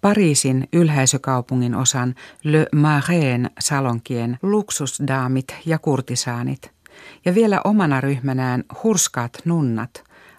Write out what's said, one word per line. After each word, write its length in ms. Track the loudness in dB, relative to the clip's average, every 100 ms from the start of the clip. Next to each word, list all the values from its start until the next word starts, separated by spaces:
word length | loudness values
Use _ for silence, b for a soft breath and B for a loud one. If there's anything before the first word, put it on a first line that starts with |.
Pariisin 680 | 2 4 4 2 2 0 0
ylhäisökaupungin 1000 | 2 4 4 2 2 0 -2 0 0 0
osan 400 | 0 0 0 -2 -4 B B
Le 220 | 2 2 2
Marais 680 | 2 2 2 2 2 2 0 -2 -4
salonkien 800 | -4 -2 0 -2 -4 -4 -4 -4
luksusdaamit 1120 | -2 -2 -2 -6 -6 -4 -2 0 0 -2 -4 -8 -4
ja 120 | -2
kurtisaanit – 920 | 0 -2 -2 -6 -4 -6 -6 -8 -12 _ B B B B
ja 100 | 0
vielä 260 | 4 4 2
omana 360 | 2 2 2 2
ryhmänään 640 | 0 -2 -2 -2 -2 -2 -6 -4
hurskaat 540 | 0 0 -2 -4 -8 -6
nunnat – 600 | -2 0 0 -2 -6 -14 B B B